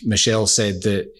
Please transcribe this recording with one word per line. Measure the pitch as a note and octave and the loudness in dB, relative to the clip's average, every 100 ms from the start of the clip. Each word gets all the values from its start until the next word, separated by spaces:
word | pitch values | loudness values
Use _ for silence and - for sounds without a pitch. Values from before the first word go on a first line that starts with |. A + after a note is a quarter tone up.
Michelle | A2+ G2+ A#2 A2 G2+ | -2 0 2 2 2
said | - G#2 F#2 | 2 0 0
that | G#2+ G2 - | -2 -2 -4